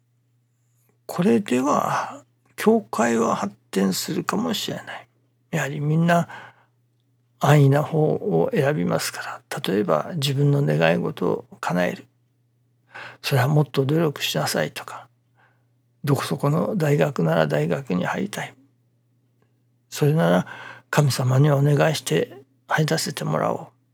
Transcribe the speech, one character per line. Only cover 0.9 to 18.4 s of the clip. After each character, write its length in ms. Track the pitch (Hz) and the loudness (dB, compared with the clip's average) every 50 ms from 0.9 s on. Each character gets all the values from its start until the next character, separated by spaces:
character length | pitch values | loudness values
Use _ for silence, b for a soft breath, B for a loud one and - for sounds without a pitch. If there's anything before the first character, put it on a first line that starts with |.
| _ _ _ | _ _ _
こ 160 | - - - 175 | -12 -4 0 2
れ 180 | 214 233 226 | 2 2 2
で 200 | 202 - 247 254 | 0 0 -2 0
は 640 | 262 294 - - - - - - - - - - - _ _ _ _ _ _ | 0 2 0 0 0 0 -2 -4 -6 -8 -12 -16 -20 _ _ _ _ _ _
教 240 | - - 214 226 226 | 0 2 2 2 2
会 380 | 208 - - - 233 240 233 226 | 0 -4 -4 -2 0 0 2 0
は 180 | 226 233 - | 0 0 0
発 180 | - 208 202 - _ _ - | -2 -4 -8 -8 _ _ -6
展 220 | - 190 190 190 180 | -2 0 0 0 0
す 200 | - - - 160 | -2 -4 -6 -6
る 100 | 180 165 | -4 -4
か 120 | - - | -4 -4
も 180 | 190 240 247 214 | -4 -2 -2 -4
し 160 | - - - | -4 -6 -8
れ 60 | - - | -8 -10
な 180 | - - - | -12 -14 -16
い。 120 | - - _ _ _ _ _ _ _ _ - | -16 -18 _ _ _ _ _ _ _ _ -8
や 120 | - 156 139 | -6 -4 -4
は 60 | 135 | -4
り 120 | 147 151 | -6 -4
み 160 | 143 151 156 | -2 0 2
ん 100 | 165 165 | 2 4
な 220 | 170 170 170 170 B B B B B B B B B B _ _ _ _ _ _ _ _ _ _ _ _ - | 4 2 2 0 B B B B B B B B B B _ _ _ _ _ _ _ _ _ _ _ _ -2
安 200 | - 135 147 147 | 2 4 6 6
易 100 | 143 135 | 6 6
な 120 | 139 147 147 | 4 2 0
方 200 | - 160 156 151 | 0 0 0 2
を 480 | 151 156 - 185 208 165 165 165 - - | 2 0 -2 -2 0 0 2 2 2 2
選 240 | - 135 139 156 | 0 0 0 0
び 80 | - - | 0 -2
ま 160 | - - - | 0 -2 -2
す 120 | - - - | -2 -4 -8
か 300 | - - - - - _ - | -10 -12 -12 -12 -14 _ -12
ら、 120 | - - - | -10 -8 -4
例 140 | - 92 104 | -2 0 0
え 40 | 104 | 2
ば 280 | 170 - - - - 190 | 2 0 0 0 -4 -6
自 200 | 156 135 143 135 | -4 -2 -2 0
分 160 | 139 143 143 | 2 2 4
の 120 | 143 143 143 | 4 2 2
願 320 | 151 151 151 - - - | 2 2 2 4 4 2
い 40 | - | 2
事 280 | - 156 156 - - | 0 -4 -4 -2 -2
を 180 | - 52 - - - - - | -2 -2 -2 -6 -12 -16 -10
叶 260 | - - 170 180 180 | -6 -4 -2 0 0
え 60 | 180 - | -2 -4
る。 120 | - - _ _ _ _ _ _ _ _ _ _ _ _ _ _ _ _ B B B B B B B - | -6 -14 _ _ _ _ _ _ _ _ _ _ _ _ _ _ _ _ B B B B B B B -6
そ 120 | - 143 | 0 2
れ 60 | 127 | 2
は 80 | 123 143 | 2 4
も 140 | 156 151 147 | 4 2 2
っ 80 | - | 2
と 160 | - 139 135 | 0 0 0
努 120 | 131 151 165 | 2 2 2
力 240 | 170 151 143 - - | 2 0 -2 -4 -6
し 140 | - - | -4 -4
な 100 | - 151 | -2 -2
さ 160 | - - 156 156 | -2 -2 -2 -2
い 100 | - - | -2 -4
と 120 | - - | -12 -14
か、 240 | - - - - _ _ _ _ _ _ b b b b b b b _ _ _ _ _ _ - | -14 -16 -16 -18 _ _ _ _ _ _ b b b b b b b _ _ _ _ _ _ 0
ど 100 | 143 143 | 0 0
こ 100 | - - | 0 0
そ 120 | - - | -4 -4
こ 140 | - - 143 | -2 -2 0
の 260 | 147 160 - - - | 0 0 0 -2 -2
大 220 | 185 160 147 147 151 | 0 2 2 2 2
学 240 | 156 151 - - 165 | 2 0 0 0 0
な 120 | 160 160 | 0 2
ら 120 | 165 - | 2 2
大 200 | 143 151 151 151 | 2 2 0 0
学 280 | 165 80 71 - - 90 | 0 -2 -4 -4 -4 -2
に 100 | 87 - | -2 -2
入 180 | - - 92 95 | -2 -4 -4 -4
り 60 | - | -6
た 160 | - - | -6 -10